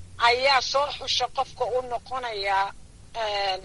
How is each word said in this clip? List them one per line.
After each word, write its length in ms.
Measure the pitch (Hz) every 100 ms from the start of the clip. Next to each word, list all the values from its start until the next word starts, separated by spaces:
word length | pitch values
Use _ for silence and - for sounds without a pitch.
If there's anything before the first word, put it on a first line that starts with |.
| - -
ayaa 440 | 233 247 277 262
soo 260 | - 277 285
xusha 360 | - 254 - 247 277
qofka 280 | 254 - 220
u 140 | 254
noqonaya, 800 | 247 233 - 254 247 208 196 196 196 - - - - 226
een, 460 | 214 202 196 185